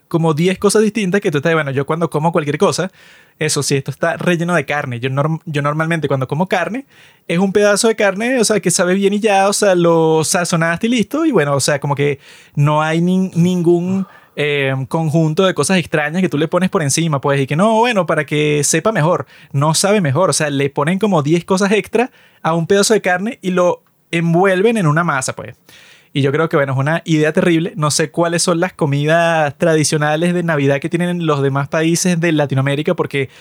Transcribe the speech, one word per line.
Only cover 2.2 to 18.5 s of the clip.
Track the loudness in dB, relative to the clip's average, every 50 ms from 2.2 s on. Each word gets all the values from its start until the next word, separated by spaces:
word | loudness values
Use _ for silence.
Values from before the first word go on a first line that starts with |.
| 0 0
cualquier | 0 0 -2 -2 0
cosa, | 2 2 2 2 0 -4 -6 _ -14 -20 -20 -20 -20 -20 _ _
eso | -6 -4 -2 -2 -2
sí, | -2 -2 -2
esto | -2 -2 -4
está | -6 -4 -2 -2 -2
relleno | -2 -2 -2 -2 0 0 0 0
de | -2 0
carne. | -2 -4 -4 -4 -6 -6 -6
Yo | -6 -4
norm-, | -2 0 0 -2 -2 -4 -6
yo | -6 -4 -2
normalmente | -2 -2 -2 -2 -2 -2 -2 -2 -2
cuando | -2 -2 -2 -2
como | -4 -4 -4 -2
carne, | -2 -2 -2 -2 -2 -6 -10 -10 _ _ -20 -20 -20 _ _ _
es | -4 -2
un | 0 0 2 2
pedazo | 2 4 4 2 2 2
de | 0 2
carne, | 2 0 0 0 0 -2 -2 0 0
o | 0
sea, | 0 0 0
que | 0 0
sabe | 0 0 0 0 0
bien | 2 2 0 0
y | 0
ya, | 0 2 2 2 2 2
o | 0
sea, | 2 2 2 2
lo | 4 4 4 4 4 4 2 2 2 0
sazonaste | 0 -2 -2 -2 -2 -2 0 0 0 -2 -2 -2
y | 0
listo, | 0 0 -2 -2 -2 -2 0
y | 2
bueno, | 2 2 2 2 0
o | 0
sea, | 0 0 -2 -2
como | -2 -2 -2
que | 0 0 -2 -2 -4 -10 -20 -20 -20 -20 _ -2
no | 0 2 2 2 2
hay | 0 0 0 0
nin-, | 0 2 0 0 0 -2 0
ningún... | 0 0 2 2 2 2 2 2 2 0 -2 -2 -4 -4 -6 -10 -20 _ _ -6
Eh, | -4 -2 -2 0 0 0 -2 -2 -4 -4
conjunto | -4 -4 -2 -2 0 0 2 0 0 0 0 0
de | 0 0
cosas | 0 0 0 0
extrañas | 0 -2 -2 -2 -2 -2 -2 -2 -2
que | -2 0
tú | 0 -2
le | -2
pones | 0 0 0 0 0
por | -2 -2 -2
encima, | -2 -2 -2 -2 0 -2 -2
pues, | 0 0 0 0
y | 0
que | 0 0
no, | 0 2 2 2 2
bueno, | 2 0 0 0 0
para | 0 0 -2 -2
que | -2 0 0 0 0